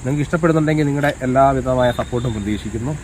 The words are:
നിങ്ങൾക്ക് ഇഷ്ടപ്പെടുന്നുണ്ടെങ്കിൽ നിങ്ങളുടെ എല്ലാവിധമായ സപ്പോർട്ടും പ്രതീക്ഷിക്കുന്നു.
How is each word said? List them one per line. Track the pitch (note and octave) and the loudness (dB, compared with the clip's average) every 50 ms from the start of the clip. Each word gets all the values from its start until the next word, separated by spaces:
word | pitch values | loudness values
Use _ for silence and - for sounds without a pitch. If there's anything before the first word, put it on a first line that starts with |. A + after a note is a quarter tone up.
| - | -2
നിങ്ങൾക്ക് | B2+ C#3+ D3 C#3+ - | -2 -2 -2 0 -2
ഇഷ്ടപ്പെടുന്നുണ്ടെങ്കിൽ | - E3 E3 E3 D#3 D#3+ D#3 D3+ D#3 D3+ D3+ C#3+ | -2 0 2 2 2 2 2 2 2 2 2 0
നിങ്ങളുടെ | C#3 C#3+ C#3+ C#3+ - - C3 B2+ | 0 0 0 -2 -2 -2 -2 0
എല്ലാവിധമായ | B2+ C3+ C3+ C#3 C3+ C3 B2 B2+ B2+ B2+ B2 B2 A#2 - | 4 4 4 4 4 2 0 0 0 2 2 2 0 -2
സപ്പോർട്ടും | A2+ - B2 A#2+ A#2+ C3 A2 G#2+ | -4 -4 -4 -4 -2 -2 -4 -4
പ്രതീക്ഷിക്കുന്നു. | G2+ G#2 G#2+ G2+ - G#2+ G2 A2 A2+ C#3 D#3 D3 | -2 -4 -4 -4 -4 -8 -6 -6 -6 -6 -6 -8